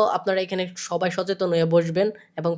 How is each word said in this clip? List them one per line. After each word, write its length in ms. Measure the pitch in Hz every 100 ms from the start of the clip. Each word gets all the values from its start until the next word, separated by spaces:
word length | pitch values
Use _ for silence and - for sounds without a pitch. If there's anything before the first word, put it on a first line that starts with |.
আপনারা 360 | 214 - - 190
এখানে 220 | 185 185 180 180
সবাই 320 | - 175 180
সচেতন 380 | 175 185 190 185
হয়ে 160 | 165 165
বসবেন 420 | 170 170 165 214 214 - -
এবং 140 | 165